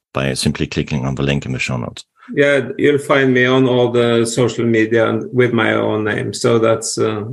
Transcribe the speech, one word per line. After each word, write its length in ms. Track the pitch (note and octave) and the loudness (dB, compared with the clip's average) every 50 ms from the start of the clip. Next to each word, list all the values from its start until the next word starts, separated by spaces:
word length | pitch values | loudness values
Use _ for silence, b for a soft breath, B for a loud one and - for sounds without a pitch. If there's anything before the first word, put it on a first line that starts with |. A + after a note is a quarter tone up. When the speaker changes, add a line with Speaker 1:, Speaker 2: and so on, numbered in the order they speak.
| _ _ | _ _
Speaker 1:
by 220 | - C2+ C2+ C2+ C2 | -6 -4 -2 -2 -2
simply 320 | - - D2+ C#2+ - D2+ | -2 -2 -2 -2 -2 -4
clicking 400 | C#2+ - D#2+ D2 C#2+ D2+ C2 B1+ | -4 -4 -4 -4 -2 -4 -4 -4
on 80 | C#2 C2+ | -4 -4
the 80 | C#2 | -2
link 240 | C#2 C#2 C#2+ C#2+ C2 | -2 -2 -2 -2 -4
in 60 | C2 | -6
the 60 | C2 - | -6 -6
show 200 | - - - B1 | -4 -4 -6 -6
notes. 260 | - - - - - _ B B B B - | -6 -8 -12 -14 -20 _ B B B B 0
Speaker 2:
Yeah, 360 | C#3+ C#3+ C#3+ C#3 C3+ A#2 - - | 2 2 2 2 0 0 -4 -4
you'll 220 | - - C#3+ D3 C3+ | 0 2 2 2 0
find 340 | - - D3 C3+ C3+ C3 | 0 0 2 2 2 2
me 140 | B2 B2+ B2 | 2 2 2
on 200 | B2+ C3 C3 C3 | 4 4 4 4
all 260 | B2 B2+ B2 B2 A#2 | 4 2 2 2 2
the 340 | A#2 A#2+ A#2+ A#2+ A#2 A#2 A2 | 2 2 2 2 2 2 0
social 400 | A2+ - C3+ B2 A2 - A#2+ A#2 | 0 0 0 0 0 0 0 0
media 420 | A#2 A2+ A2 A2 A2 A#2 A2+ A2 A2 | 2 2 2 2 2 2 2 2 2
and 240 | A2+ A2 - - | 0 -2 -4 -2
with 200 | B2+ B2 B2 A2+ | 0 0 2 2
my 200 | A#2 A2+ A2 G#2+ | 2 2 2 2
own 320 | A2 A2 A2 A2 G#2+ G#2+ G#2 | 0 0 0 0 -2 -2 -2
name. 300 | G#2+ A2 B2 A#2+ A2 G2+ | -2 -4 -4 -4 -6 -4
So 240 | - - A#2+ A#2 A2 | -2 0 2 2 4
that's, 400 | A2+ A2+ A2+ A2 - - - A#2 | 4 2 2 0 -2 -4 -4 -2
uh, 240 | A2+ A2 G#2+ G#2 G2+ A#2 | -2 -2 -2 -4 -8 -10